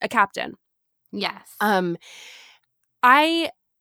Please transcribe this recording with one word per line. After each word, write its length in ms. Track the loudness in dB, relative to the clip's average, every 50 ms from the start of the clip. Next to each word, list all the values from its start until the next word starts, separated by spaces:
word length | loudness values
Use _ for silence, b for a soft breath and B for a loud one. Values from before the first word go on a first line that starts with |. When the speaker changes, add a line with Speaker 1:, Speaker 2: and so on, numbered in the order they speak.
Speaker 1:
a 60 | -10 -4
captain. 460 | 0 0 0 0 -2 -8 -10 -10 -12 -18 _ _ _ _ _ _ _ _ _ _
Speaker 2:
Yes. 440 | -10 -8 -8 -8 -8 -10 -18 -20 -8 -4
Speaker 1:
Um, 380 | -2 0 0 0 0 -2 -6 B B B B B B B B B B B B B B _ _ _ _ _ _ _ 4
I 460 | 4 6 6 4 2 0 -2 -2 -4 -8 _ _ _ _ _